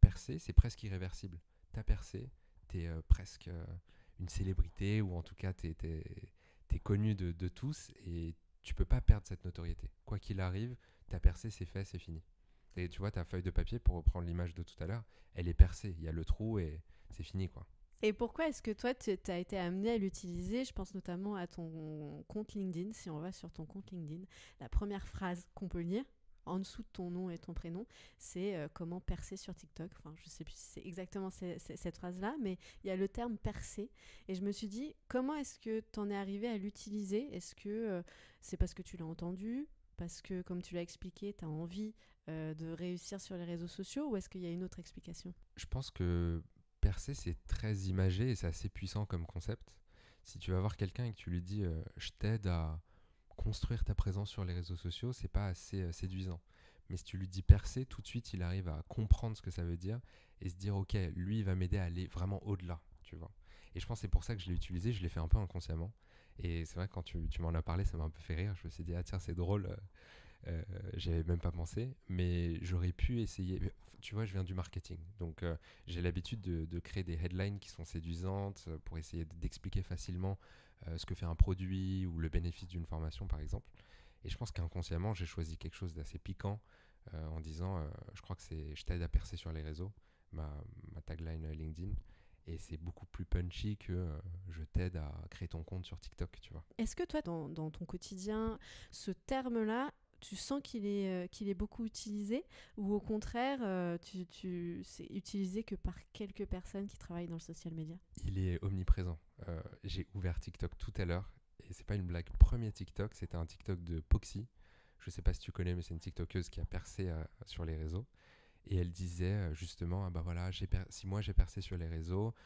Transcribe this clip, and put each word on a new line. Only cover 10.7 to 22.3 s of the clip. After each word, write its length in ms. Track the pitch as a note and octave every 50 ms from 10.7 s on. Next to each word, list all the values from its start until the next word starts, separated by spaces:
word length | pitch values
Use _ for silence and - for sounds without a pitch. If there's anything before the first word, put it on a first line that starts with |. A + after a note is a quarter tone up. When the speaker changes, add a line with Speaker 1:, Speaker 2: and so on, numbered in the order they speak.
| B2 - - - - - - -
Speaker 1:
t'as 120 | - F2
percé, 300 | - - F2 - - A2+
c'est 160 | - - F#2
fait, 180 | - - G2 F#2+
c'est 140 | - - E2+
fini. 240 | - - D#2+ D#2+ - - - _ - - - - - - -
Et 120 | F2+ F2+ E2+
tu 120 | - -
vois, 100 | G2 G#2
ta 140 | - F#2 F2+
feuille 180 | - - F2+
de 80 | F2 F#2
papier, 280 | - - - - A#2 A#2
pour 180 | - - F2+
reprendre 300 | E2+ D#2+ - - F2+ E2+
l'image 280 | F2 E2+ F2 F2 E2+ D#2+
de 80 | F2
tout 200 | E2+ - - -
à 40 | E2+
l'heure, 180 | F2 A2 A#2 A2 - - - - - -
elle 140 | F2 F2 F2
est 60 | E2
percée. 400 | - - F2 - - - G2+ E2+ D#2+
Il 60 | D#2+
y 40 | D#2+
a 40 |
le 120 | D#2 E2 D#2
trou 340 | - - - G#2+ A2+ A2 G2+
et 220 | E2+ D2+ D2+ D#2+ - - - - - -
c'est 140 | - - E2+
fini, 240 | - - F#2+ F#2+ E2+
quoi. 180 | - - - - - - - - - -
Speaker 2:
Et 120 | - G#3+
pourquoi 340 | G#3 - A#3+ A3+ - - D#4+
est-ce 160 | D#4 - -
que 80 | - A3+
toi, 240 | G#3 - - A#3+ B3+
tu, 240 | - - A3 F#3+ F#3
t'as 200 | - - F3+ F3
été 200 | F3+ - G#3 F#3+
amené 320 | F3 F3 F3+ F#3+ G3+ A#3
à 80 | A#3 A3
l'utiliser ? 680 | G3 F#3+ - - - F3+ F3 F3 F3+ F#3 A3 B3+ C4
Je 80 | B3+
pense 220 | - A3 F#3+ - -
notamment 400 | F#3+ - F#3 F3 F3+ G3 G#3 G#3
à 140 | F#3+ F3 F3
ton 760 | - F3 E3 E3 D#3+ D#3+ D#3 D#3 D#3 D3+ D3+ D3 D3 D3 -
compte 260 | -